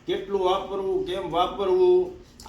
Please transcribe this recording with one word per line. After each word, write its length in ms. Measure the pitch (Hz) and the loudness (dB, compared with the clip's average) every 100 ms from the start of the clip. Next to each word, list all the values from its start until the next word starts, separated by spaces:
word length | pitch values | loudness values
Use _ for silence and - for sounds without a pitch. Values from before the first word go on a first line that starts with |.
| - | -6
કેટલું 340 | 196 196 196 | -6 -4 -2
વાપરવું, 640 | 185 190 190 196 190 185 175 | 0 0 -2 -6 -2 -2 -2
કેમ 200 | 185 175 | -6 -2
વાપરવું, 840 | 165 180 196 190 185 180 180 180 - - - | -2 -2 -2 2 4 6 4 2 -6 -20 -18